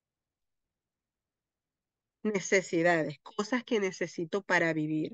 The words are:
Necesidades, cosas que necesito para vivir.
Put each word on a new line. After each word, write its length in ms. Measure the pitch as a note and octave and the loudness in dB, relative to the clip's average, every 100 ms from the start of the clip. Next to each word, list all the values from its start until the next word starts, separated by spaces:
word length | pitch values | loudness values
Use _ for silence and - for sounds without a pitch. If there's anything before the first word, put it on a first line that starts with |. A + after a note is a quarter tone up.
| _ _ _ _ _ _ _ _ _ _ _ _ _ _ _ _ _ _ _ _ _ _ | _ _ _ _ _ _ _ _ _ _ _ _ _ _ _ _ _ _ _ _ _ _
Necesidades, 920 | G#3+ G3 - G3 F3+ E3+ E3+ E3 D3+ D3+ | -4 -2 2 2 2 2 4 4 0 -6
cosas 400 | - - G#3 B3 | -8 -6 -2 -4
que 140 | - A3 | 0 0
necesito 640 | F#3+ - F3 - E3 G3+ | 0 -2 -6 -6 -4 -4
para 300 | - F3+ E3 | 0 2 2
vivir. 400 | D#3+ D#3 D#3 D3+ | 0 -2 -2 -4